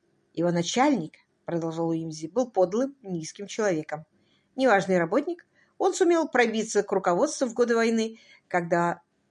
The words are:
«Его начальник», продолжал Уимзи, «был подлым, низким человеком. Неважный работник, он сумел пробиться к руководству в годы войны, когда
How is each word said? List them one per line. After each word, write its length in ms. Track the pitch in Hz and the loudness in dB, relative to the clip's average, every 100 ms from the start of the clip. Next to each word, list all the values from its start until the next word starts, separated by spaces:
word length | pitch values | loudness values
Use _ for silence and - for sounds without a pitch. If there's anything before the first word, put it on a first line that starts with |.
| _ _ _ | _ _ _
«Его 180 | - 175 | -2 0
начальник», 640 | 170 175 240 294 233 151 - _ _ | 0 0 2 2 2 -4 -12 _ _
продолжал 440 | - 170 165 160 165 | -6 -6 -4 -2 -2
Уимзи, 400 | 165 165 156 160 | -2 -6 -10 -6
«был 220 | 214 247 | -4 -2
подлым, 460 | 185 180 214 269 - | 2 2 2 -4 -6
низким 440 | 196 170 156 - 202 | -10 -8 -8 -12 -10
человеком. 600 | - 208 160 - 151 - _ _ _ _ - | -2 0 0 -4 -10 -12 _ _ _ _ 0
Неважный 420 | 262 196 190 185 | 2 4 4 0
работник, 480 | 165 233 349 349 - _ _ - | 2 0 -2 -6 -12 _ _ -2
он 160 | 370 | 0
сумел 340 | - 349 339 302 | 2 4 4 2
пробиться 540 | 247 233 220 220 202 | 2 2 0 -2 -2
к 100 | 196 | 0
руководству 540 | 196 190 175 294 - 254 | 0 0 2 0 0 -2
в 80 | |
годы 200 | 233 233 | 0 0
войны, 440 | 226 226 226 220 226 - _ - | 2 2 0 -2 -8 -20 _ -6
когда 540 | 180 170 170 170 175 _ _ _ | -4 0 0 0 -4 _ _ _